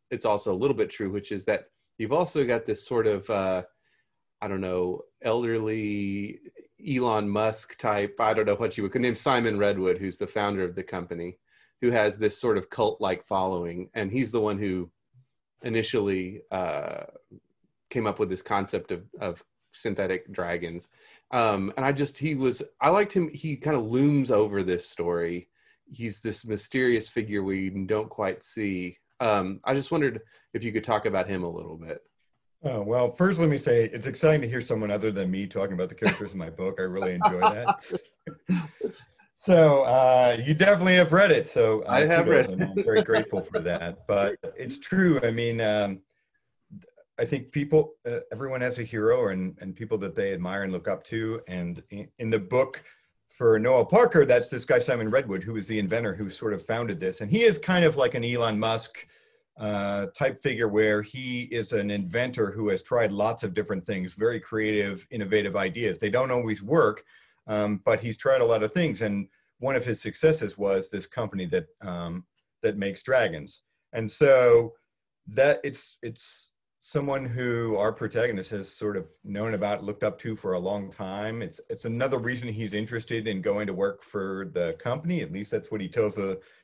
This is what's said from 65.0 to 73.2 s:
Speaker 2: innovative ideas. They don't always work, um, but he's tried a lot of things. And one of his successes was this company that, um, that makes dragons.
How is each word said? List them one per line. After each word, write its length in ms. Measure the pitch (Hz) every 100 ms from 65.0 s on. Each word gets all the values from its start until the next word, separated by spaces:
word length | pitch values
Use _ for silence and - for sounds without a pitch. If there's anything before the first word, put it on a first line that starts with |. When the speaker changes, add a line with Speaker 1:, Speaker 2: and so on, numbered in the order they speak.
| -
Speaker 2:
innovative 460 | 120 98 104 101 101
ideas. 420 | 95 101 110 85
They 120 | 104
don't 200 | 117 131
always 320 | 123 117 104
work, 420 | 98 160 - - - _ _ _ -
um, 360 | 107 104 101
but 160 | - 107
he's 160 | 117 107
tried 240 | 131 135
a 60 | 117
lot 160 | 113
of 100 | 107
things. 300 | 180 160 -
And 260 | 107 101 98 _ _ _
one 180 | 123 135
of 80 |
his 160 | 120 107
successes 560 | 113 - 160 156 104 -
was 320 | 98 98 92
this 160 | 98
company 400 | - - 107 98 90
that, 200 | 92 80 _
um, 420 | 101 87 85 87 - _ _ _
that 160 | 113 101
makes 240 | 98 92
dragons. 600 | - 131